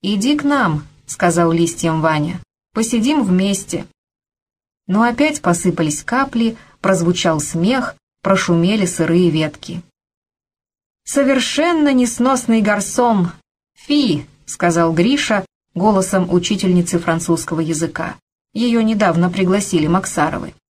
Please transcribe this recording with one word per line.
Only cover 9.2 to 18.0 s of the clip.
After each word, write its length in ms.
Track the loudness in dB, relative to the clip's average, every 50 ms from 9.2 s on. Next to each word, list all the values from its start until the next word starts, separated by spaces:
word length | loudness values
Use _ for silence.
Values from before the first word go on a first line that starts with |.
| 4 4
ветки. 500 | 2 0 -2 -4 -6 -12 -16 -12 -12 -12 -14 _ _ _ _ _ _ _ _ _ _ _ _ _ _ _ _ _ _ _ _ _ _ _ _
«Совершенно 880 | -4 -2 0 2 2 2 0 0 -2 -2 0 0 2 2 2 2 2 4
несносный 680 | 2 2 0 0 0 0 2 2 0 0 2 2 2 2
гарсон! 680 | 2 0 0 -2 -4 -2 0 2 2 2 2 0 -2 -4 -10 _ _ _ _ _ _ _
Фи!» — 520 | _ -4 0 0 2 2 2 0 -2 -4 -10 _ _ _
сказал 460 | -16 -8 -2 0 0 2 2 2 2 2
Гриша 540 | 2 2 2 2 0 0 -2 -2 -2 -4 -6 _ _ _ _ _
голосом 580 | 0 0 2 2 2 0 0 0 -2 0 2 0
учительницы 680 | 0 0 0 -4 -2 0 2 2 2 2 0 -2 -2
французского 640 | -2 0 -2 -2 0 -2 -2 -2 -2 -6 -4 -4
языка. 560 | -2 -2 -2 -4 -4 -6 -6 -8